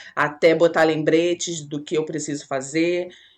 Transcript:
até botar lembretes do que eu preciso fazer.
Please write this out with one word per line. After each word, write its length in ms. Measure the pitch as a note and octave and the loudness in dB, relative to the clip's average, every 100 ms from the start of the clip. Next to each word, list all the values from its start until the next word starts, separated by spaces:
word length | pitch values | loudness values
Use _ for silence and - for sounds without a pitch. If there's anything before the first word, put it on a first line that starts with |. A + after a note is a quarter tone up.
| - | -8
até 400 | - D3 - E3+ | -4 -4 2 4
botar 280 | D#3+ E3+ E3 | 6 4 4
lembretes 800 | D#3+ D#3 D3+ D#3+ F3 F3 - E3 | 2 2 2 2 2 -2 -6 -10
do 220 | C#3+ D3 | -10 -10
que 140 | D3 D#3 | -4 -4
eu 80 | |
preciso 420 | D#3 D#3 D3+ C#3+ - | -4 -6 -8 -10 -6
fazer. 600 | C3+ C#3 D#3 E3+ F3 F3+ - _ | -8 -4 -2 0 -2 -6 -12 _